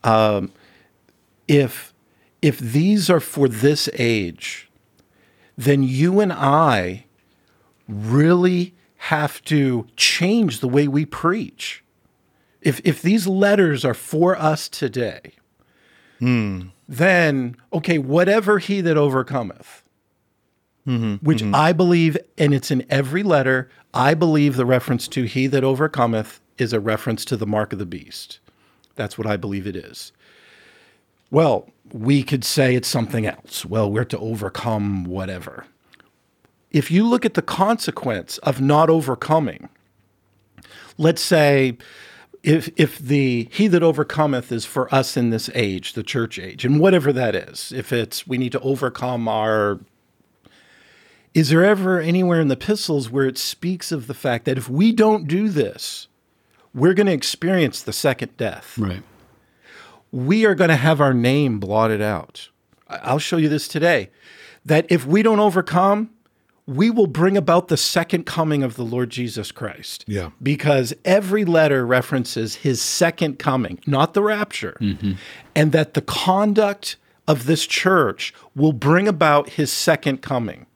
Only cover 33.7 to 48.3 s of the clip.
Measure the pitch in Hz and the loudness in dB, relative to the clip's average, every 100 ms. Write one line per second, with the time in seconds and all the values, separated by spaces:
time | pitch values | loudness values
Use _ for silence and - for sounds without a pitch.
33.7 | 107 104 107 120 - 110 110 101 - 120 | -2 0 -2 -4 -6 -8 -6 -8 -8 -6
34.7 | 110 101 98 90 95 95 92 - - - | -4 -2 -4 -6 -8 -8 -10 -14 -18 -20
35.7 | _ _ _ _ _ _ _ _ _ _ | _ _ _ _ _ _ _ _ _ _
36.7 | 156 131 170 226 240 226 - - - 196 | -2 2 2 4 2 0 -2 -4 -2 0
37.7 | 226 - - 127 104 85 - - 127 135 | 0 -4 -6 -6 -6 -8 -6 -4 0 2
38.7 | 147 160 165 135 123 - 180 135 - - | 4 4 2 0 -6 0 0 0 -8 -18
39.7 | _ _ _ _ _ _ _ _ - - | _ _ _ _ _ _ _ _ -20 -20
40.7 | - - - 156 170 - 165 147 143 131 | -20 -20 0 0 2 0 2 4 4 2
41.7 | 120 - - - - - - - 160 165 | -2 -16 -20 -20 -20 -20 -8 0 0 0
42.7 | - 151 - 131 143 135 120 117 - 214 | 0 0 0 -2 0 0 -2 -4 0 2
43.7 | 175 165 147 147 151 151 131 - 117 - | 4 2 2 -2 -2 0 -2 -4 -8 -6
44.7 | - 127 135 131 - 120 113 - - 104 | -6 0 0 0 -2 -2 -2 -4 -4 -4
45.7 | 92 - - 107 127 113 - 92 - 123 | -4 -8 -10 -8 -6 -6 -8 -14 -8 0
46.7 | 147 180 185 139 127 120 98 - - - | 2 4 4 2 0 0 -2 -6 -14 -12
47.7 | 127 117 123 110 - - | -10 -6 -4 -4 -10 -8